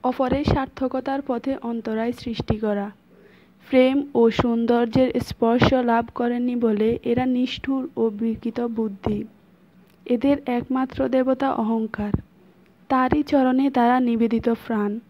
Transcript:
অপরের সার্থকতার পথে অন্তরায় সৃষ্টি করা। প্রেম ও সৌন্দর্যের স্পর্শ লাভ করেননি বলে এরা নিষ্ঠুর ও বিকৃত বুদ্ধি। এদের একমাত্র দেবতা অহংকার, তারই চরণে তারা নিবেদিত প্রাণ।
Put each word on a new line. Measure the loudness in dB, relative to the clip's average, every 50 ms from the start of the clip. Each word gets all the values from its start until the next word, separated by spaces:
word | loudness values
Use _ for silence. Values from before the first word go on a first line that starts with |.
| -2
অপরের | -4 0 0 0 0 0 0 2
সার্থকতার | 2 0 0 0 -6 _ -6 -4 -4 -4 -4 -4 -4 -4 -4 -4
পথে | -4 -6 -4 -2 -4 -6
অন্তরায় | -4 -4 -6 -6 -6 -4 -4 -4 -2 -2 -4
সৃষ্টি | -4 -6 -8 -8 -6 -6 -2 -4 -2
করা। | -2 0 -2 -2 -2 -4 -8 -10 _ _ _ -20 -20 -20 -20 -20 -20 -20 _ _ _ -8 2
প্রেম | 6 6 6 6 4 0 -2 0 2
ও | 4 4 4
সৌন্দর্যের | 4 2 0 2 2 0 2 2 2 2 2 2 2 2 2 2 2 -4
স্পর্শ | -4 -6 -4 _ 2 2 4 4 4 2 2
লাভ | 2 2 2 2 0 0 -4 -6
করেননি | -4 -2 -2 -2 -2 -2 -2 -2
বলে | 0 0 0 2 2 0 0 0 -2 -2
এরা | -2 -2 0 0
নিষ্ঠুর | 0 0 0 -2 -2 -4 -8 -4 -4 -4 -4 -4 -6 _
ও | -2 -2 -2
বিকৃত | -2 -2 -4 -4 -4 -4 -6 -6 -4 -4
বুদ্ধি। | -6 -4 -2 -4 -4 -4 -6 -6 -4 -4 -4 -4 -6 -10 _ _ _ _ _ _ _ _ _ -20 -20 _ _ _ -2
এদের | -2 -2 2 2 2 0 0 0
একমাত্র | -4 -4 -4 -2 -2 -2 -2 -2 -4 -2 -4 -2 0
দেবতা | 2 2 2 2 0 0 0 -2
অহংকার, | 0 0 0 0 0 -2 -2 -4 -4 -6 -4 -4 -4 -6 -6 _ _ _ -20 -20 _ _ _ _ _ _ _
তারই | _ 0 2 2 2 0 0 0
চরণে | 2 2 4 4 4 2 2 2 2
তারা | 2 4 4 4 4 4
নিবেদিত | 2 2 2 2 2 2 2 0 0 0
প্রাণ। | -2 -2 -4 -4 -2 -2 0 -2 -4 -6 -10